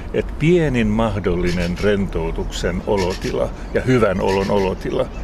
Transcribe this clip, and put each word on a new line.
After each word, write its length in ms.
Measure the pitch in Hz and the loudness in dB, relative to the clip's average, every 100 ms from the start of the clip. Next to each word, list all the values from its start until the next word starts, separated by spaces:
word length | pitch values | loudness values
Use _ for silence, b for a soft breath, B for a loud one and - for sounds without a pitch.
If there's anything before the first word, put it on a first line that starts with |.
| B | B
että 200 | 113 - - | -4 -4 0
pienin 480 | 151 175 156 123 107 | 4 4 4 2 2
mahdollinen 880 | 107 113 101 92 87 87 87 87 87 | 2 0 0 0 0 0 0 -2 0
rentoutuksen 1000 | 101 101 98 87 82 82 95 - 98 87 - | 2 2 0 -2 -4 -4 -4 -4 -2 -2 0
olotila 600 | 104 90 92 127 120 127 B B | 0 0 -2 -4 -2 -4 B B
ja 80 | 113 | -2
hyvän 400 | 120 127 107 95 | 2 4 4 2
olon 300 | 104 98 98 | 2 2 2
olotila, 540 | 104 95 92 - - 127 B | 2 2 0 -2 -2 -2 B